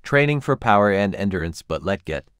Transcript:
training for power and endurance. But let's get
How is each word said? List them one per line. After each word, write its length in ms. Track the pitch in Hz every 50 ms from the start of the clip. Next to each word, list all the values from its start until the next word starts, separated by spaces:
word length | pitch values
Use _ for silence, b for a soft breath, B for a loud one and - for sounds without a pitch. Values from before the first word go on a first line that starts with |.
training 400 | - - 147 143 143 147 147 143
for 120 | - 147 135
power 380 | - - 113 101 101 104 101
and 220 | 98 98 101 98 -
endurance. 480 | - 98 98 95 90 82 85 80 -
But 200 | - - 80 73
let's 200 | 78 92 98 - -
get 240 | - 76 69 - _ _